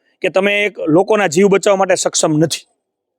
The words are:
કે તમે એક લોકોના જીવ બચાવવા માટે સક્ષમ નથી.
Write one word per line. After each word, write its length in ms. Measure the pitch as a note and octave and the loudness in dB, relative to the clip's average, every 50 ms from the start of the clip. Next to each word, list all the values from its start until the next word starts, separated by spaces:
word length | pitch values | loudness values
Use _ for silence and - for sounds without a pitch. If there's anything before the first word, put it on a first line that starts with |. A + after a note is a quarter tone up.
| _ _ _ _ | _ _ _ _
કે 60 | - F#3 | -6 -2
તમે 360 | D#3+ F#3+ G3 G3+ G3+ G3+ G#3 | -2 0 0 0 0 0 -2
એક 140 | G#3 - - | -4 -6 -6
લોકોના 480 | F3 D#3+ D3+ F3 G3 G3 A3 G#3 G3+ | -4 0 0 0 2 2 0 0 0
જીવ 220 | F3+ C#3 F3 G3+ G3 | 0 2 2 2 2
બચાવવા 280 | G3 F#3+ - G#3 G3 | 2 2 2 0 0
માટે 180 | F#3 F#3+ F#3 F#3 | 0 2 0 0
સક્ષમ 380 | - - F3 - - - E3 | -2 -2 -4 -4 -2 -2 0
નથી. 340 | D#3 D3+ D#3+ D3 - - - _ _ _ _ _ _ _ _ _ _ | 0 0 0 -2 -2 -10 -12 _ _ _ _ _ _ _ _ _ _